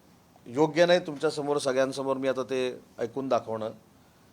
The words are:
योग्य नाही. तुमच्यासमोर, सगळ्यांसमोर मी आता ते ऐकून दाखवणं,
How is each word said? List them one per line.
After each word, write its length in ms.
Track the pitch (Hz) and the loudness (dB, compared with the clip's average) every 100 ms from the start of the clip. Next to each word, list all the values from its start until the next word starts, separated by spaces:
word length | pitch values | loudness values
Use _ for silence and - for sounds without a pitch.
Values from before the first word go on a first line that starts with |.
| _ _ _ _ - | _ _ _ _ -6
योग्य 400 | 123 156 147 175 | 2 2 4 4
नाही. 140 | 175 | 4
तुमच्यासमोर, 580 | 170 139 151 151 143 143 | 2 -2 -2 -2 -2 0
सगळ्यांसमोर 580 | 139 127 135 135 135 131 | 0 2 0 0 -2 -2
मी 120 | 135 | 0
आता 140 | 127 | -2
ते 380 | 123 131 127 120 - - | -2 -2 -2 -4 -12 -8
ऐकून 300 | 117 135 131 | -6 -4 0
दाखवणं, 420 | 117 113 110 110 - _ _ _ _ _ | 0 0 -6 -6 -10 _ _ _ _ _